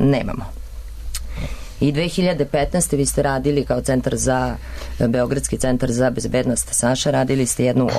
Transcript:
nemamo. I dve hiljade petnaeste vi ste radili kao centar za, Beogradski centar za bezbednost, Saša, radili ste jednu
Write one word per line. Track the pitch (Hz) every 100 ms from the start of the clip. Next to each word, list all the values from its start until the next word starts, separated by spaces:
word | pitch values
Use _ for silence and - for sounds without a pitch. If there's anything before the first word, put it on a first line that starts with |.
nemamo. | 139 131 - - - - - - - - - - - - - - - -
I | 139
dve | 143 170
hiljade | 185 180 165
petnaeste | 139 151 147 180 - 143
vi | 135
ste | -
radili | 143 135 135 143
kao | 123 127
centar | 127 127 123 113
za, | 120 127 127 117 - - - -
Beogradski | 120 123 123 139 - 113
centar | 131 127 127
za | 120 127
bezbednost, | 120 117 127 127 117 -
Saša, | - 120 131 151
radili | 135 131 135 123
ste | -
jednu | 123 127 123